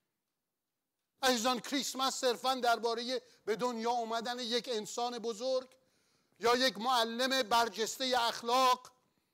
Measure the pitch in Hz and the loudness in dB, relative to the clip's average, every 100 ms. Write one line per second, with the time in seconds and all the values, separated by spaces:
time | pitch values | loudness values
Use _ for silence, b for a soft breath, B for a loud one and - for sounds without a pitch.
0 | _ _ _ _ _ _ _ _ _ _ | _ _ _ _ _ _ _ _ _ _
1 | _ _ 269 247 240 247 - 277 220 254 | _ _ 2 2 2 -2 -2 -4 -4 -2
2 | 262 - 254 208 254 262 240 226 233 226 | -2 0 -2 0 -2 0 2 2 0 -2
3 | 240 254 b b - 214 247 226 226 240 | -4 -6 b b -4 -2 0 0 0 0
4 | 226 226 226 247 240 240 269 226 208 - | 0 -4 -4 -6 -2 -2 -2 -4 -4 -4
5 | 240 240 226 202 254 262 254 _ _ _ | -4 -4 -6 -4 -2 -2 -4 _ _ _
6 | _ _ _ _ 220 247 262 190 240 247 | _ _ _ _ 2 4 2 0 0 2
7 | 226 233 254 262 214 233 233 196 220 - | 2 0 0 0 2 2 2 0 -6 -4
8 | 262 247 233 - 233 247 254 247 - _ | 0 2 0 -2 0 4 6 4 0 _
9 | _ _ _ | _ _ _